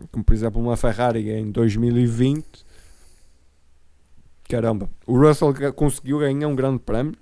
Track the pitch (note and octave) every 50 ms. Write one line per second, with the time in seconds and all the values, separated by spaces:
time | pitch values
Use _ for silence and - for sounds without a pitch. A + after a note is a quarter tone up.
0 | E3+ E3 - A2 G#2 - A#2 G#2+ A2 A2+ G#2 A#2 A#2 A#2+ A#2 A2 - A#2+ G#2+ G#2
1 | B2 B2 A2+ A2+ G#2+ G#2+ G#2+ A2 A2 G#2+ G2+ A#2+ A#2 A2+ G2+ A2 A#2 A#2+ A#2+ A#2+
2 | B2 A#2+ A2+ A2+ B2 C3 C#3+ D3+ - - - - - - - - - - - -
3 | - - - _ - - - _ _ _ _ _ _ _ - _ - - _ _
4 | _ _ - - - - - - - - - A#2 A2+ A2+ G#2+ G2+ F#2+ - - -
5 | - - B2 B2 C#3+ D3+ D3+ C#3+ D#3+ D3 C#3 C#3 C#3 C#3+ C#3 - D3 D3 - -
6 | - B2+ C#3 D3+ D3 C#3 C3+ C#3+ D3+ D3+ C#3+ B2+ C3 C3+ C3+ A#2+ - - A2 A2+
7 | C3 D3+ B2 -